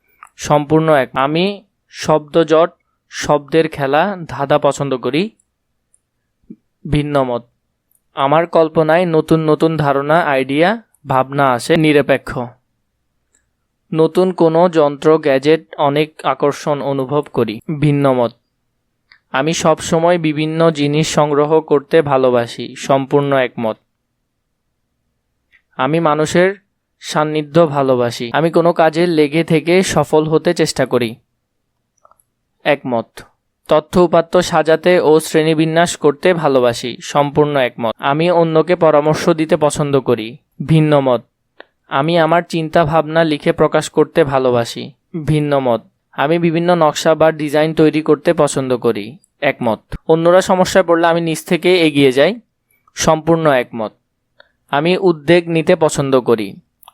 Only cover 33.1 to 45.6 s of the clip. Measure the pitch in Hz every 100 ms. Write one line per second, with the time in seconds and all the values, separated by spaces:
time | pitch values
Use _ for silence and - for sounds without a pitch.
33.1 | - - _ _ _ - 151 151 190 175
34.1 | 170 165 180 175 170 156 160 180 180 131
35.1 | 156 156 160 156 156 160 160 170 - 151
36.1 | 139 180 170 156 135 123 117 127 - -
37.1 | 147 143 139 147 143 123 - 117 - 139
38.1 | 147 170 170 165 160 160 175 165 151 151
39.1 | 156 180 160 156 170 151 - 147 139 123
40.1 | 117 110 139 _ - 139 160 151 147 135
41.1 | 120 - _ _ - - _ - 143 151
42.1 | 170 156 170 170 170 160 170 151 160 151
43.1 | 160 165 147 165 160 156 156 147 - 147
44.1 | - 143 131 131 120 117 - 120 - _
45.1 | 175 147 151 147 139